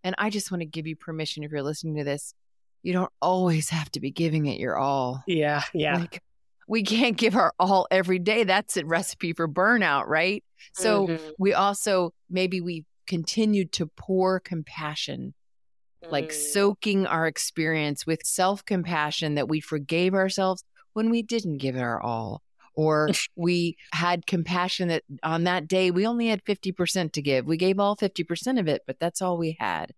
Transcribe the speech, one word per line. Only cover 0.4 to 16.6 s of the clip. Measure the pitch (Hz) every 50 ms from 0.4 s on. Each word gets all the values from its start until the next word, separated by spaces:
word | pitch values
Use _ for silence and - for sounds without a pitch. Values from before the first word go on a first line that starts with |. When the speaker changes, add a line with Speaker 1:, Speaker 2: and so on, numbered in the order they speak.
| - -
Speaker 1:
wanna | 190 175 165
give | 156 - 165 151
you | 160 156
permission, | - - - 160 156 156 - - 151 147
if | 147
you're | 151 143 139
listening | 143 151 - - 160 151
to | 151 143
this, | 143 143 147 - - - _ _ _ _ _ _ _ _ _ -
you | 185 180
don't | 180 185 - _ _
always | - 175 185 185 180 180 165 156 151 -
have | 165 165 151 -
to | - -
be | - 139
giving | - - 165 160 151 156 151
it | 143 113 -
your | - 127 80
all. | - 131 139 139 135 127 123 127 135 -
Speaker 2:
Yeah, | - 175 160 147 147 147 147 - - -
yeah. | 170 151 151 143
Speaker 1:
Like, | 139 170 - - - _ _ _ _ _ _ _ _ _
we | - 220 226 202
can't | 190 214 226 269 240 208
give | - 226 196 180
our | 240 185 - - -
all | 185 190 196 190 - -
every | 185 185 185 175 185 185
day. | 175 208 220 233 226
That's | 185 185 202 208 - -
a | 190 147
recipe | 156 165 165 147 - - _ - 165 160
for | - 165
burnout, | 156 143 180 185 214 247 233 190 160 143 139 104
right? | - 151 156 170 185 202 214 _ _ _ _ - - _
So | - - 220 214 202 196
Speaker 2:
Mm-hmm. | 170 165 160 156 156 156
Speaker 1:
we | - 190 196 -
also, | - 196 202 202 - - 220 196 185 175 170 _ _ _ _
maybe | 180 185 185 185 185 180
we | 170 175 175 160 156 _ _ _ _
continued | - 190 170 160 - - 220 220 214 208 202 185 165 -
to | - 175 151 _
pour | - - - 190 185 185 185 185 185
compassion, | _ - 180 165 147 - - 160 156 151 151 - - - 139 127 127 131 143 _ _ _ _ _ _ _ _ _ _ _ _ _ - 165
like | 160 143 156 156
Speaker 2:
Mm. | 151 151 151 151 -
Speaker 1:
soaking | 202